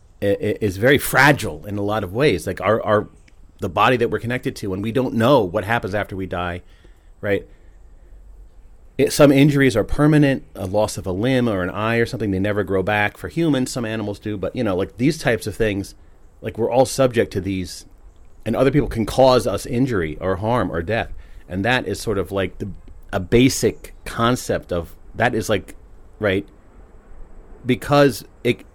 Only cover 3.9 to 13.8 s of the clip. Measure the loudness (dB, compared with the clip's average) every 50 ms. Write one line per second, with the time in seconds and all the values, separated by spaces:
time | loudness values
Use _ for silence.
3.9 | 4 2 2 0 -2 -4 -4 -4 -6 -4 -4 -6 -8 -6 -6 -6 -6 -4 -4 -2
4.9 | -2 -2 -2 0 0 2 4 6 6 4 4 2 0 -2 -2 0 -2 -2 -2 -2
5.9 | -4 -4 -4 -4 -6 -8 -8 -6 -4 -4 -4 -4 -6 -8 -10 -16 -20 -20 -20 -20
6.9 | -20 _ -20 -20 -16 -8 -4 -2 -2 -2 -2 -6 -16 -20 -20 -20 -20 -20 -20 -20
7.9 | -20 -20 -20 -20 -20 -20 -20 -20 -20 -20 -20 -20 -20 -20 -20 -20 -20 -20 -20 -10
8.9 | -4 -2 -2 0 4 6 6 8 8 8 6 6 6 4 4 4 4 2 0 2
9.9 | 2 2 4 6 6 6 6 4 2 0 -4 -10 -12 -10 -6 -2 0 0 0 0
10.9 | -2 -4 -6 -4 -2 -2 0 2 2 2 2 0 0 -2 -2 -4 -4 -4 -2 0
11.9 | 0 0 0 0 -2 -4 -2 0 0 0 0 0 0 -2 -2 0 0 0 0 2
12.9 | 2 2 0 0 -2 -6 -14 -8 -4 -2 0 2 2 0 0 -2 -4 -6